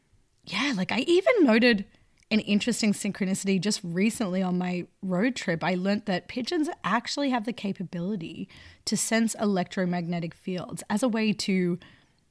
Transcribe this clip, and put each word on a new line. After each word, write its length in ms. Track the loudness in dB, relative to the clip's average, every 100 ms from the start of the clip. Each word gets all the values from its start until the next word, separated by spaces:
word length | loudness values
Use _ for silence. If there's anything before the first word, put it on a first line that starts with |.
| _ _ _ _ -8
yeah, 280 | -2 0 0
like, 160 | -2
I 80 | -2
even 440 | 2 4 4 6
noted 420 | 6 6 6 4 0 _ _ _ -2
an 100 | 0
interesting 520 | 2 0 2 0 0
synchronicity 680 | 0 -2 -2 -2 -2 0 0
just 220 | 0 -4
recently 600 | -4 0 0 0 -2 0
on 140 | 0 0
my 280 | 0 -2 -6 _
road 340 | -4 0 0 -2
trip. 280 | -2 -2
I 100 | 0
learnt 320 | 0 0 -2 0
that 220 | -4 -4
pigeons 420 | -8 -2 0 -2 -2
actually 480 | -2 -2 -2 -2 0
have 140 | 0 -2
the 80 |
capability 960 | -6 -6 -6 -6 -6 -4 -6 -8 -10 -12 -14 -20 -12 -4
to 100 | -2
sense 400 | 0 2 2 0
electromagnetic 960 | 0 0 -2 -2 -2 -2 -2 -4 -6 -8
fields 480 | -8 -6 -6 -10 -4
as 120 | 0
a 60 | 0
way 260 | 2 0
to 460 | 0 0 2 2 -2 -6 -20 _ _ _